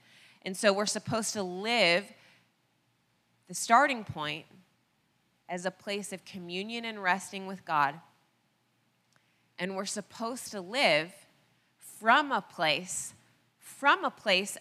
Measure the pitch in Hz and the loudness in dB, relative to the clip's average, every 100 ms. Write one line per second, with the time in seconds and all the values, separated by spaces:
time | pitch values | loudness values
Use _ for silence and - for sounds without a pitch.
0 | _ _ - _ - 190 214 196 208 214 | _ _ -20 _ -10 0 2 2 0 -4
1 | - 226 214 214 185 180 214 240 180 175 | -4 -4 -4 -4 -6 -6 -2 4 6 4
2 | 202 - _ _ _ _ _ _ _ _ | 0 -14 _ _ _ _ _ _ _ _
3 | _ _ _ _ _ 180 - 233 285 247 | _ _ _ _ _ -10 6 6 6 2
4 | 202 165 151 156 - 190 _ _ _ _ | -6 -6 -6 -6 -10 -20 _ _ _ _
5 | _ _ _ _ - 180 180 185 - 202 | _ _ _ _ -10 -6 -6 -8 -8 -8
6 | 196 185 - 196 175 175 208 233 233 214 | -8 -12 -14 -14 -8 -8 -6 -8 -8 -2
7 | 185 190 - 196 190 196 - 156 143 156 | 2 2 0 -10 -10 -10 -2 2 2 0
8 | - _ _ _ _ _ _ _ _ _ | -14 _ _ _ _ _ _ _ _ _
9 | _ _ _ _ _ - 180 190 196 214 | _ _ _ _ _ -8 -6 -6 -6 -8
10 | 190 - 226 254 - 208 175 247 240 151 | -10 -10 -8 -8 -10 -12 -6 0 4 4
11 | 170 - _ _ _ _ _ _ - - | 2 -10 _ _ _ _ _ _ -20 -4
12 | 214 269 294 233 - - 160 147 180 - | 4 4 4 -2 -4 -2 0 0 -2 -10
13 | - - _ _ _ _ - - 277 359 | -10 -16 _ _ _ _ -20 0 2 4
14 | 302 - - 185 196 - | 2 -4 0 2 0 -6